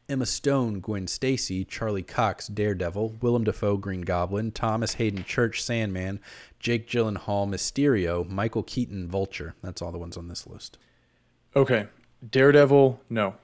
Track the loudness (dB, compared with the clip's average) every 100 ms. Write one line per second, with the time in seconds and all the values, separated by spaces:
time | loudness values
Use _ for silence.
0 | -6 -4 -2 -2 0 2 0 -4 -4 -4
1 | -4 -4 -2 -2 -2 -4 -6 -6 -4 -4
2 | -4 -2 -2 -2 -6 -2 -2 0 -2 -2
3 | -4 -2 0 2 0 0 0 0 -2 -6
4 | -2 0 0 -2 -4 -2 -2 0 -2 -2
5 | -2 -2 -4 0 0 0 -4 -2 -2 -2
6 | -4 -6 -12 -20 -20 _ -2 -2 0 0
7 | 0 -2 -2 0 0 -2 -4 2 2 4
8 | 2 0 -2 -2 -2 -2 -4 -4 -4 -6
9 | -4 -4 -4 -6 -12 -12 -12 -8 -8 -8
10 | -10 -10 -12 -12 -14 -16 -18 -20 _ _
11 | _ _ _ _ _ 2 4 2 -2 -12
12 | _ -20 -2 6 8 10 10 8 6 4
13 | -4 -2 -2 -4